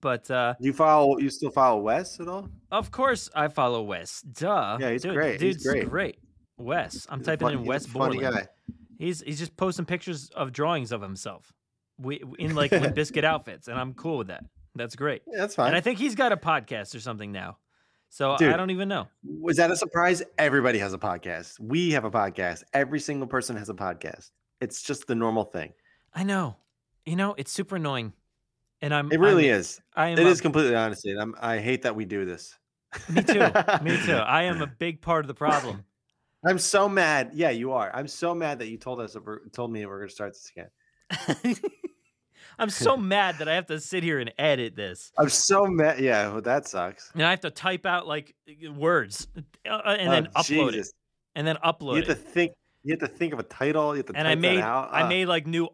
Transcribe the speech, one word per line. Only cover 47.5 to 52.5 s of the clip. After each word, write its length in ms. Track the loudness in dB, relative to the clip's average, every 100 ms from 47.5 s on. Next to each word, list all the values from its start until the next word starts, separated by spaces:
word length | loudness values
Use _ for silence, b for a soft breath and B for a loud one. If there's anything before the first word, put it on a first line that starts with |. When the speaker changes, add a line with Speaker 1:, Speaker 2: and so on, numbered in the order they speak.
Speaker 1:
type 340 | -6 -4 -4 -2
out, 200 | -4 -2
like, 300 | -8 -8 _ -20 -20 -14 -2
words, 520 | 2 4 2 -8 -12 -14
uh, 320 | -18 _ -6 -4 0
and 240 | 2 4
Speaker 2:
Oh, 20 |
Speaker 1:
then 140 | 4 4 0
upload 360 | 2 4 2
Speaker 2:
Jesus. 180 | 0 -6
Speaker 1:
it. 40 | -14 _ _ _ -4
And 120 | -2
then 80 | 0
upload 320 | 0 0 0 -2
Speaker 2:
You 60 |
have 80 | 0
Speaker 1:
it. 60 | -4
Speaker 2:
to 0 |
think. 360 | -2 -2 -2